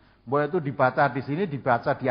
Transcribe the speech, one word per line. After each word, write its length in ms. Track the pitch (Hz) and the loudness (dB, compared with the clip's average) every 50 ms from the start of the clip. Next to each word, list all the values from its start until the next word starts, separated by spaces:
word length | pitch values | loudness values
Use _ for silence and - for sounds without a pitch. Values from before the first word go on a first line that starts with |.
| _ _ _ _ - | _ _ _ _ -6
Mau 160 | 117 131 147 147 | -2 0 0 0
itu 160 | 143 165 180 | 0 -2 -2
dibaca 480 | 147 143 127 - 131 - - 165 143 | -2 -2 0 2 2 2 4 4 2
di 160 | 139 - 139 127 | 2 2 -2 -4
sini, 240 | 135 143 165 208 | -4 -4 -4 -4
dibaca 480 | 175 143 131 - 135 120 117 - 151 135 | -4 -4 -2 0 2 2 2 2 -2 -2
di 100 | - 127 127 | 0 0 2